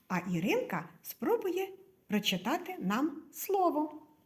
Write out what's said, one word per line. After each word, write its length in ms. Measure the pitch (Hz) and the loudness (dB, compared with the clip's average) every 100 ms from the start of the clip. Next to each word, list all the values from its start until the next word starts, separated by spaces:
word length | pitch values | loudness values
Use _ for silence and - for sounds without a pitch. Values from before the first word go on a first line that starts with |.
| - | -4
А 100 | 180 | -4
Іринка 720 | 180 170 190 453 - 175 165 - | 0 0 2 2 0 -4 -6 -12
спробує 640 | - - 330 453 392 349 381 381 - _ - | -16 -4 0 2 2 -2 -4 -8 -20 _ -2
прочитати 720 | 208 - 185 220 339 359 370 | 0 2 0 0 -2 -2 -4
нам 440 | 185 214 294 - - | -2 2 0 -2 -12
слово. 640 | - - 392 359 294 311 - - _ | -10 -2 2 4 4 0 -4 -18 _